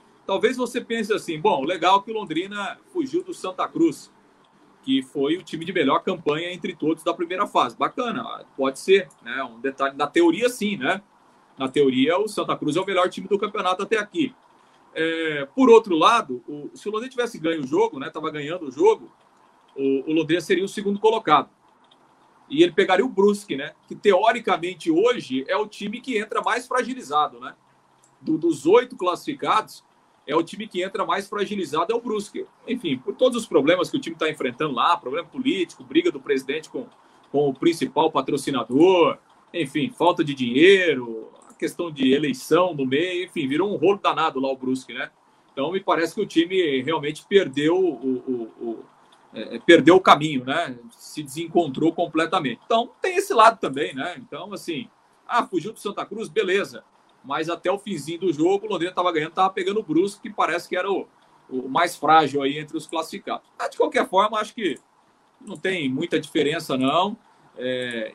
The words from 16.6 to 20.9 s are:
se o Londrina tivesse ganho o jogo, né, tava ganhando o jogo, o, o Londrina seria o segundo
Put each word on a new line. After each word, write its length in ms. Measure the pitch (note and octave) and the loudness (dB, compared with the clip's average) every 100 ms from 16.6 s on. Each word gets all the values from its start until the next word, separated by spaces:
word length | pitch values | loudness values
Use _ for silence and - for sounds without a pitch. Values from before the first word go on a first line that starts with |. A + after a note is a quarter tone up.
| D3 | -14
se 140 | - G#3 | -12 -8
o 20 | |
Londrina 200 | G#3+ B3+ | -8 -6
tivesse 280 | B3 A#3+ F#3+ | -6 -6 -4
ganho 240 | D#3+ E3 | -4 -4
o 40 | C3 | -2
jogo, 340 | D#3+ A3 C#3 | 0 0 -2
né, 100 | D#3 | -10
tava 180 | D#3+ D#3 | -8 -8
ganhando 380 | D3+ D3 F3+ D3+ | -8 -8 -8 -8
o 60 | |
jogo, 360 | B2 F#3+ G#3 B2 _ _ _ _ _ _ - | 2 2 2 -2 _ _ _ _ _ _ -4
o, 340 | C3+ C3+ C3+ | 0 0 0
o 20 | |
Londrina 280 | D#3 D#3 E3+ | 0 2 0
seria 240 | - F3+ | 0 0
o 40 | F#3+ | -2
segundo 300 | - G3 | -4 -4